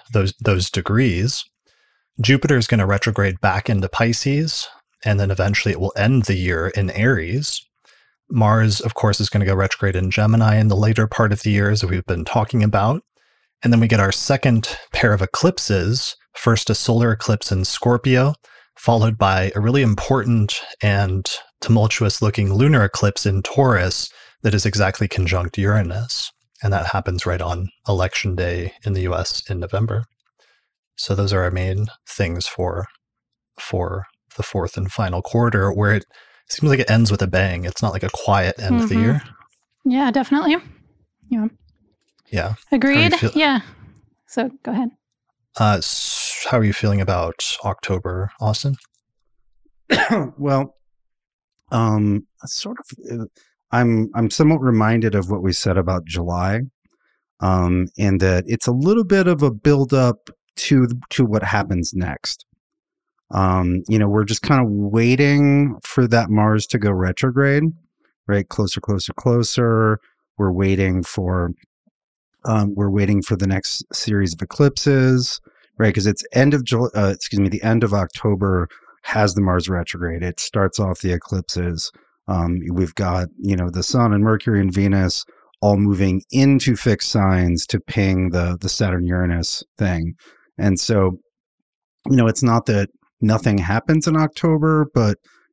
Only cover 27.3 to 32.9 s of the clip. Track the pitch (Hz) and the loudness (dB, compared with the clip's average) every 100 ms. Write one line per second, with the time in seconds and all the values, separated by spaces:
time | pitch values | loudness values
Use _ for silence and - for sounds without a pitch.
27.3 | 90 85 87 92 - - 95 92 - 104 | -4 -4 -6 -8 -8 -4 0 0 -2 -4
28.3 | 90 87 87 87 - 107 95 92 85 82 | -4 -4 -4 -6 -8 -6 -4 -2 -4 -4
29.3 | - - 90 87 98 113 101 117 _ _ | -8 -8 -8 -4 -4 -2 -4 -6 _ _
30.3 | _ _ _ _ _ _ - - 98 98 | _ _ _ _ _ _ -14 -6 -2 0
31.3 | 98 90 90 92 95 107 - - - 92 | 0 0 -2 -2 -2 -6 -8 -18 -6 -4
32.3 | 87 - - 90 85 - | -4 -8 -6 -6 -4 -8